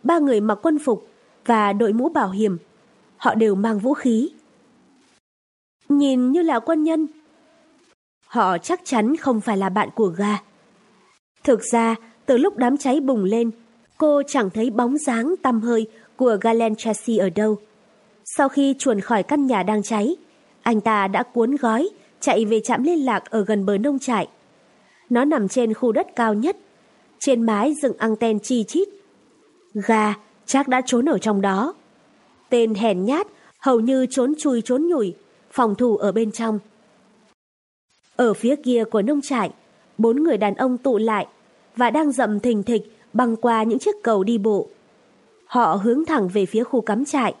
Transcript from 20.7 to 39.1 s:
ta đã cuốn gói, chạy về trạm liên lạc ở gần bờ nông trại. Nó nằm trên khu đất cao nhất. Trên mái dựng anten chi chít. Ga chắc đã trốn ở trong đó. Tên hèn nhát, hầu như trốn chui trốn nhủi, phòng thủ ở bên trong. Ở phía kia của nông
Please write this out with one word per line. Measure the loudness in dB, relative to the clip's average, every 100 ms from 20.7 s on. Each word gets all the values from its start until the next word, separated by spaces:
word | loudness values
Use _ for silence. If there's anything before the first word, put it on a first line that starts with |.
| 0
ta | 0 0 0
đã | -2
cuốn | -4 -2 0 0
gói, | 0 0 -2 -6 _ _
chạy | 0 0 2
về | 0
trạm | 0 0
liên | 0 0 0
lạc | -2 -2
ở | -4 0
gần | 0 0
bờ | 0
nông | 0 -2
trại. | -2 -2 -4 _ _ _ _ _ _ _ _
Nó | 0 2
nằm | 2 0
trên | 0 -2
khu | 0 0
đất | 0 -2 -2
cao | 0
nhất. | 0 -2 -4 _ _ _ _ _ _
Trên | 0 0
mái | 2 2 0 0
dựng | -4 -2
anten | -2 0 0 -2
chi | -2 -2
chít. | -2 -2 -2 -6 _ _ _ _ _ _ _
Ga | -8 0 2 2 -4 _ _ -4
chắc | -2 0
đã | -2 0
trốn | 0 2
ở | 0
trong | 0 0
đó. | 0 0 -2 -6 _ _ _ _ _ _ _
Tên | 2 2
hèn | 2 0 0 0
nhát, | -2 -4 _ -20 _
hầu | 0 2
như | 2 0 0
trốn | 0 -2 0
chui | 0 -2
trốn | 0 -2 0
nhủi, | 0 -2 -6 _ _ _
phòng | -2 0 2
thủ | 0 2
ở | 0
bên | -2 -4
trong. | -4 -6 -6 -8 _ _ _ _ _ _ _ _ _ _ _ _ _ -16 0
Ở | 0
phía | 2 0 0
kia | 0 0 0
của | 0
nông | 0